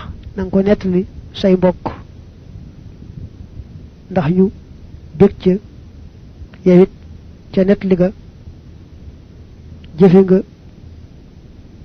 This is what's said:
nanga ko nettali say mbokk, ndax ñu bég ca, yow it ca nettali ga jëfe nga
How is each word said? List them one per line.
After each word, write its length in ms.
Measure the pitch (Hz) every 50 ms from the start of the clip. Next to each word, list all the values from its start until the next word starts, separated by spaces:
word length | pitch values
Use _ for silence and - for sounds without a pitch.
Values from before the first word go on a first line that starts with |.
| - - - - - - -
nanga 120 | 196 185 185
ko 100 | 196 196
nettali 440 | 190 202 208 208 202 185 180 180 208 - - - - - -
say 220 | - - 196 185
mbokk, 280 | 185 180 180 175 - - - - - - - - - - - - - - - - - - - - - - - - - - - - - - - - - - - - - - - - - - - - - - -
ndax 160 | 185 185 143 151 180
ñu 160 | 185 190 - - - - - - - - - - - - - -
bég 140 | 151 196 208 - - -
ca, 80 | 190 185 208 - - - - - - - - - - - - - - - - - - - - -
yow 160 | 185 180 175 190
it 60 | - - - - - - - - - - - - - -
ca 100 | 196 185
nettali 300 | 196 208 208 202 190 185
ga 140 | 170 180 196 - - - - - - - - - - - - - - - - - - - - - - - - - - - - - - - - - - - - -
jëfe 220 | 151 196 180 170 196 190
nga 160 | 180 185 196 - - - - - - - - - - - - - - - - - - - - - - - - - - - -